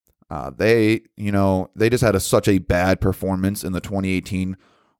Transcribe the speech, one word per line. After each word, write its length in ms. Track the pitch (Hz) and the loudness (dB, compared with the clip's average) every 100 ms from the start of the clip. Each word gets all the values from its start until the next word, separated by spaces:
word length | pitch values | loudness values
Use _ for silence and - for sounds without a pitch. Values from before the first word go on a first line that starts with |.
| _ _ - | _ _ -14
Uh, 180 | 78 65 | -10 -10
they, 540 | 65 104 117 107 113 _ | -2 2 4 4 0 _
you 160 | - 104 | -10 -2
know, 380 | 101 98 95 - - | 0 2 0 -2 0
they 140 | 113 | 0
just 120 | 123 | 2
had 120 | 113 | 2
a, 60 | 95 | 2
such 280 | - 110 110 | 2 2 4
a 80 | 95 | 2
bad 460 | - 87 92 92 | 2 0 2 0
performance 640 | 98 90 95 95 95 101 | 0 -2 -2 -2 -2 -2
in 80 | 90 | -6
the 100 | 87 | -8
twenty 300 | - 101 95 | -6 -4 -2
eighteen 440 | 92 87 92 92 92 _ _ _ | -2 -4 -4 -4 -8 _ _ _